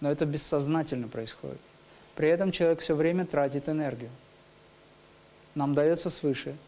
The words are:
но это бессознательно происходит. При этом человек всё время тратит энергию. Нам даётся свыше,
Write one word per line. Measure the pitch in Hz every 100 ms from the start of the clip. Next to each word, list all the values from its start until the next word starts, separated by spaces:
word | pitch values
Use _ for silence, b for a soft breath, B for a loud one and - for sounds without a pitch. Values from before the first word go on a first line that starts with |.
но | 143
это | 151
бессознательно | 156 147 - 147 143 160 151 127 113
происходит. | 113 113 - - 135 - - B B -
При | - 151
этом | 170 190
человек | - 165 165
всё | -
время | 151 165 180 175
тратит | 147 139 139 151
энергию. | 156 143 120 117 127 - - - - - - - - - - - - -
Нам | 147 139
даётся | 143 151 170 180
свыше, | - 147 127 139 147